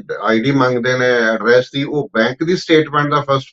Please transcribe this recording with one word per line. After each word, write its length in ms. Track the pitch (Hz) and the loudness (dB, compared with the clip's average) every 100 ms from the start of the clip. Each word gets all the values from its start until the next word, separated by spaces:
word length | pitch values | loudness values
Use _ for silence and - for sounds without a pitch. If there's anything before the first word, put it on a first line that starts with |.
| - - | -4 -6
ਆਈ 200 | 107 113 | 0 0
ਡੀ 120 | 131 | 2
ਮੰਗਦੇ 460 | 139 127 123 127 127 | 2 2 0 -2 0
ਨੇ 80 | 127 | 2
ਐਡਰੈਸ 640 | 120 113 110 113 123 127 | 2 0 0 2 2 2
ਦੀ, 100 | 139 | -6
ਉਹ 260 | 147 147 - | -4 -4 -4
ਬੈਂਕ 300 | 113 120 127 | -2 -2 -2
ਦੀ 120 | 165 185 | -2 -2
ਸਟੇਟਮੈਂਟ 540 | - 156 147 151 147 | 2 2 2 -2 0
ਦਾ 140 | 147 135 | -2 0
ਫਸਟ 180 | 139 - | -2 -4